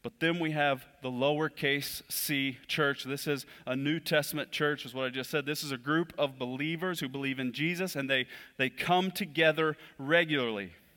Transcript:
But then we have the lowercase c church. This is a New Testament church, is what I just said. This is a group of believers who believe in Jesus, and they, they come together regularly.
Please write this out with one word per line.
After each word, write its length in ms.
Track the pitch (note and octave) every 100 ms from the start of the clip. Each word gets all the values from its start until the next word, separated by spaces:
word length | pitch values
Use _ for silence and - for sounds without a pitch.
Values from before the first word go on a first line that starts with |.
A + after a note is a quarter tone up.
But 120 | A#2+ -
then 200 | E3 E3+
we 140 | D#3+
have 340 | D3+ C#3+ C3+ - -
the 80 | B2+
lowercase 880 | B2 C3+ D3+ D#3 - C#3+ C#3+ C3+ - -
c 480 | - - C#3+ C3+ C3 -
church. 380 | - C#3+ C3+
This 220 | C3 C#3 D3+
is 180 | C#3+ - - -
a 100 | C3
New 240 | C#3 D#3+
Testament 500 | - D#3 C#3+ D3+ -
church, 360 | - D3 D3 C3
is 80 |
what 100 | B2
I 60 | C3
just 180 | B2+ F3+
said. 160 | D3+
This 180 | C3+ D3+
is 100 | D3+
a 40 | C3
group 380 | B2+ D#3+ E3+ -
of 220 | C#3+ B2+
believers 640 | B2 C3 D3+ E3 F#3 E3+
who 80 | C#3
believe 300 | C#3 C#3 C3
in 140 | B2+
Jesus, 440 | A#2 D#3 F3 F#3 C#3+
and 120 | C3+
they, 180 | C3 B2+ - - -
they 140 | C3
come 400 | - - F3+ F#3+
together 680 | F#3 F#3 C#3+ D#3+ D#3 D#3 D3+ - -
regularly. 760 | C#3 E3 E3 D3 A#2+ G#2+ F#2+ D#2+ _